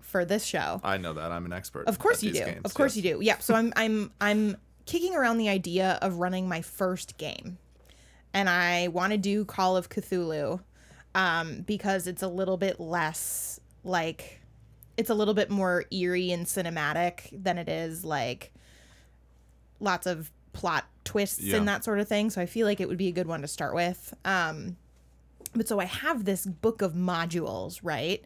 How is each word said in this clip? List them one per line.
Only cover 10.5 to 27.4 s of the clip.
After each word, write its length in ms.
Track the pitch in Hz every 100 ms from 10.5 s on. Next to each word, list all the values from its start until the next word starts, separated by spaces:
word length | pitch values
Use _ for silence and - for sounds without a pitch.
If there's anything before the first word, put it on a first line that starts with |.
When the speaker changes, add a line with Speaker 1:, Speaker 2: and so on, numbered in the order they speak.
| 180 - - - - -
Speaker 1:
um, 460 | 190 185 165 165 117
because 460 | 180 208 208 190 180
it's 160 | 175
a 60 | 190
little 280 | 175 185 185
bit 240 | 190 -
less, 800 | 165 175 160 165 - - - - - -
like, 540 | - 180 165 - - - - - - - - -
it's 100 | 226
a 60 |
little 180 | 214 214
bit 160 | 208 202
more 380 | 196 185 175 -
eerie 420 | 190 180 180 180
and 120 | 175
cinematic 840 | 170 196 170 165 147 156 175 175 -
than 240 | 165 185 175
it 100 | 165
is, 380 | 160 165 160
like, 480 | 165 147 120 120 - - - - - - - - _ - - - - -
lots 260 | 202 175 185
of 240 | 165 156 - -
plot 320 | - 185 156 - -
twists 360 | - 208 202 -
Speaker 2:
Yeah. 160 | 196 214
Speaker 1:
and 100 | 208
that 160 | 202
sort 160 | 226 208
of 80 | 208
thing. 220 | 208 214
So 140 | 196
I 40 | 175
feel 200 | 220 214
like 120 | 202
it 100 | 185
would 100 | 175
be 100 | 190
a 40 |
good 140 | 175 170
one 140 | 160
to 80 | 143
start 260 | - 147
with. 380 | 170 175 180 - - -
Um, 500 | 185 165 156 180 175 - - - - _ - -
but 120 | 233 -
so 140 | 202
I 60 | 180
have 400 | - 294 285 196
this 180 | 190
book 380 | 196 170 226 226
of 100 | 190
modules, 880 | 165 180 170 170 165